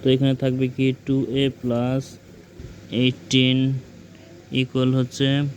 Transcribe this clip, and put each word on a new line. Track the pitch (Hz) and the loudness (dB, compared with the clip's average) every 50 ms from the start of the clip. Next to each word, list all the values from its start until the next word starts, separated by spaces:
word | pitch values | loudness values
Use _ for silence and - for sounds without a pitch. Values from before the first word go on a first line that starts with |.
| - | 4
তো | 135 | 4
এখানে | 131 131 139 135 135 | 4 4 4 2 0
থাকবে | 127 - 131 127 131 131 127 | 0 0 -2 0 0 -2 -2
কি? | 127 - 135 131 131 131 - | 0 0 0 0 0 -2 -4
টু | - 135 135 135 | -2 0 0 0
এ | - 120 135 139 135 131 - | -2 -2 0 0 -2 -2 -4
প্লাস | - 123 117 120 120 127 131 135 135 - - - - - - - - - - - - - - - - - | -4 -2 -2 0 0 -2 -2 -4 -4 -8 -16 -20 -20 -20 -20 -20 -20 -20 -20 -20 -20 -18 -18 -20 -16 -8
এইটিন | - 113 127 127 127 - - - - 131 127 127 127 131 131 135 135 131 127 - - - - - - - - - - - - - - | -2 2 2 2 2 0 -6 0 2 4 4 4 2 2 2 0 0 -2 -6 -10 -20 -20 -20 -20 -20 -20 -20 -20 -20 -20 -18 -6 -4
equal | 131 131 127 - 135 127 127 131 | -4 -4 -2 -2 0 0 2 2
হচ্ছে | 131 127 123 - - 139 135 139 139 143 143 135 | 0 -2 -2 -2 -2 0 0 2 0 -2 -4 -6